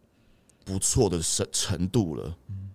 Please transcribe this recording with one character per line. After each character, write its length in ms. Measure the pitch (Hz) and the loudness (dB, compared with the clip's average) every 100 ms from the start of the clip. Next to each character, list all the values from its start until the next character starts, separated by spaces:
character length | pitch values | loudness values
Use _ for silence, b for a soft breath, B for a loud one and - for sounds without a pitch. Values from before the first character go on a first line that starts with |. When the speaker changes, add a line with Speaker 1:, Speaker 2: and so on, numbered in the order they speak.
| _ _ _ _ _ _ | _ _ _ _ _ _
Speaker 1:
不 140 | - 95 | -6 -2
错 280 | - 131 101 | 2 4 4
的 100 | 85 | 2
程-， 260 | 87 - - | 0 -2 -2
程 360 | - - 82 92 | -2 -2 0 2
度 260 | 123 87 | 2 0
了， 200 | 64 52 87 - | -2 -8 -10 -12
Speaker 2:
嗯。 220 | 98 98 | -12 -12